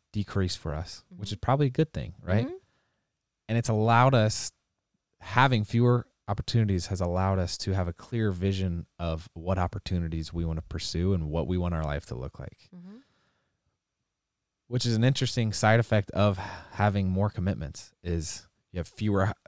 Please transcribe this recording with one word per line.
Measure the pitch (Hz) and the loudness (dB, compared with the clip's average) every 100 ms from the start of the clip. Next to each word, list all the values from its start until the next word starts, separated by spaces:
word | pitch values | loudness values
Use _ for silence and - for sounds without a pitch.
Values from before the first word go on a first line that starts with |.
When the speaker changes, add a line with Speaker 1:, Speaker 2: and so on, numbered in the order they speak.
| _ | _
Speaker 1:
decreased | 104 98 98 92 - | -6 -4 -2 -2 -2
for | 85 | -6
us, | 76 92 - _ 175 | -6 -8 -12 _ -12
which | 101 | -10
is | 104 | -6
Speaker 2:
Mm-hmm. | - | 0
Speaker 1:
probably | 139 139 | 2 2
a | |
good | 127 160 | 2 -2
thing, | - - - | -2 -10 -10
right? | 85 95 262 | 0 0 0
Speaker 2:
Mm-hmm. | 370 _ _ _ _ _ _ _ _ - | -6 _ _ _ _ _ _ _ _ -4
Speaker 1:
And | 117 | -2
it's | - | 0
allowed | 107 110 117 127 127 | 2 4 6 6 6
us, | 107 - - _ _ _ _ _ _ _ | 4 0 -8 _ _ _ _ _ _ _
having | - 123 135 117 | -2 4 4 4
fewer | 104 117 120 123 - _ - | 2 2 4 4 0 _ -8
opportunities | 104 - 117 107 92 - | -6 0 2 2 2 0
has | 92 | -2
allowed | 87 90 95 95 | -2 0 2 2
us | 87 - | 0 -4
to | - | -2
have | 95 87 | -2 -2
a | |
clear | - - 120 107 | -6 -8 -2 0
vision | 90 98 95 92 85 - - | 0 0 0 -2 -4 -8 -6
of | 85 80 - | -4 -4 -6
what | 82 85 92 | -10 -2 0
opportunities | 87 - - 90 85 82 78 | 0 -4 -4 -2 -2 -4 -6
we | 85 82 | -4 -2
want | 80 | -4
to | |
pursue | - 80 - 87 92 | -6 -8 -4 -2 0
and | 92 76 | 0 0
what | 80 76 | -2 -2
we | 90 | -2
want | 87 | 0
our | 82 | -2
life | 76 73 - | -2 -4 -6
to | 62 | -10
look | 67 - | -10 -12
like. | 65 - _ 180 | -16 -16 _ -20
Speaker 2:
Mm-hmm. | 180 226 _ _ _ _ _ _ _ _ _ _ _ _ _ _ _ _ - | -20 -20 _ _ _ _ _ _ _ _ _ _ _ _ _ _ _ _ -6
Speaker 1:
Which | 120 120 | -2 0
is | 110 | 4
an | |
interesting | 123 131 123 - 113 | 4 2 -2 0 -2
side | - 107 117 | 2 4 4
effect | 113 110 - | 4 0 0
of | - 104 92 | 2 2 2
having | - - - - 104 101 95 | -6 -12 -12 0 0 2 0
more | 92 101 | 0 0
commitments, | - 92 76 73 - - _ | -2 -4 -4 -8 -12 -18 _
is | 85 85 76 - - _ _ | -4 -4 -4 -10 -14 _ _
you | 90 | -8
have | 82 | -8
fewer, | - 107 101 95 - | -4 0 2 2 -2